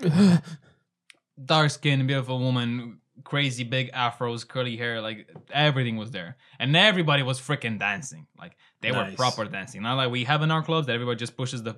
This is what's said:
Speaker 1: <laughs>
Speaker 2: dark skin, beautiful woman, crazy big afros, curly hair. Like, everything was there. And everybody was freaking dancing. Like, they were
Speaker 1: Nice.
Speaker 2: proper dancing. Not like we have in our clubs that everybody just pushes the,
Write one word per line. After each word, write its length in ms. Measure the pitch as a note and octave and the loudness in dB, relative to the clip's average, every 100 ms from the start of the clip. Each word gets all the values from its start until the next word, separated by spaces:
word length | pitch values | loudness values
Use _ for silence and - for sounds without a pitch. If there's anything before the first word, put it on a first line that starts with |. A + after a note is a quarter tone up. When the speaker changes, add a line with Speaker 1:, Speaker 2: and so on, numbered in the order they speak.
Speaker 1:
<laughs> 1400 | F3 D#3 G3+ E3+ - - _ _ _ _ _ _ _ - | 2 6 8 6 2 -10 _ _ _ _ _ _ _ -16
Speaker 2:
dark 260 | C3 D#3 D3+ | 0 4 4
skin, 360 | - D3 C#3 B2+ | 2 0 2 2
beautiful 320 | C#3 B2+ B2+ | 0 -2 -2
woman, 600 | B2+ B2+ A#2+ A#2+ A#2+ A2 _ - | 0 2 0 -2 -6 -14 _ -20
crazy 400 | - C#3+ C#3+ A#2+ | -6 -2 -2 -2
big 280 | A#2+ C3 B2+ | -2 -2 -2
afros, 540 | C3 A#2+ - A#2+ A#2 - | -2 -2 -2 -4 -6 -6
curly 300 | C3 B2 A2+ | -4 -4 -4
hair. 240 | A#2+ A#2 | -4 -4
Like, 280 | A2 G#2+ - - - | -6 -10 -14 -20 -6
everything 440 | C#3+ D3+ C3+ B2 A2 | 2 4 4 0 -2
was 140 | G#2+ | -6
there. 240 | A2 F2 - _ - | -8 -10 -14 _ -6
And 160 | B2 D#3+ | 2 6
everybody 460 | G#3 F#3 D#3+ C#3+ | 6 4 4 2
was 180 | C3 C3 | 2 -4
freaking 380 | - C#3+ A#2 G#2+ | -4 -4 -2 -4
dancing. 480 | G2+ G2 C#3+ D#2 - _ | -2 -4 -8 -16 -20 _
Like, 180 | F2+ - _ _ | -20 -20 _ _
they 120 | A2 | -2
were 120 | B2+ | -2
Speaker 1:
Nice. 120 | G2 F#2+ | -2 0
Speaker 2:
proper 280 | B2+ B2 | 0 0
dancing. 380 | G#2 G2 F#2+ F#2+ | -4 -6 -10 -8
Not 120 | A2 C3 | -4 0
like 140 | C3 | 0
we 140 | B2 | 0
have 180 | A#2+ D3+ | 0 0
in 80 | D#3 | 2
our 120 | D#3+ | 0
clubs 240 | D#3 D#3+ C#3 | 0 0 0
that 80 | |
everybody 240 | A#2 B2 A#2 | -2 -2 -4
just 180 | A#2 - | -6 -6
pushes 260 | C3 B2+ | -6 -6
the, 140 | A2+ | -8